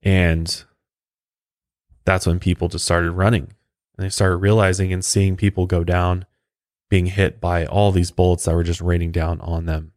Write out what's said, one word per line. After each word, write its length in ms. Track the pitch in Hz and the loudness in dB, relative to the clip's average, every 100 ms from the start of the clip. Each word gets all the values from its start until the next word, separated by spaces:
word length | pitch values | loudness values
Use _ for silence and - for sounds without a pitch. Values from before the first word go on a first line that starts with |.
And 600 | 98 95 87 82 80 - - _ _ _ _ _ _ _ _ _ _ _ _ _ | 2 2 4 0 -4 -8 -12 _ _ _ _ _ _ _ _ _ _ _ _ _
that's 220 | - 92 85 | -2 0 0
when 120 | 87 | 0
people 300 | 90 90 87 | 0 0 -2
just 160 | 85 | -4
started 260 | - 87 85 | -2 0 0
running. 440 | 90 95 117 - - _ _ _ - | 0 2 2 -4 -16 _ _ _ -10
And 80 | |
they 40 | 95 | -8
started 280 | - 95 87 | 0 0 2
realizing 560 | 98 110 95 92 95 | 2 2 2 2 -2
and 120 | 92 | -2
seeing 320 | 92 101 98 92 | -2 2 2 2
people 300 | 101 95 90 | 0 0 0
go 160 | 90 | 0
down, 440 | 85 90 90 90 92 _ _ _ _ _ _ | 0 0 0 -2 -6 _ _ _ _ _ _
being 180 | 95 90 | 0 0
hit 340 | 95 95 - | 0 -2 -2
by 260 | 87 87 82 | -4 -2 -2
all 240 | 98 104 | 2 2
these 220 | 95 87 | 2 0
bullets 320 | - 90 90 | 2 2 2
that 100 | - | 0
were 80 | 82 | 0
just 180 | 85 85 | 0 -2
raining 300 | 87 87 85 | -2 -2 -2
down 300 | 85 80 87 | -4 -4 -6
on 260 | - 85 85 | -6 -6 -4
them. 260 | 80 78 | -6 -8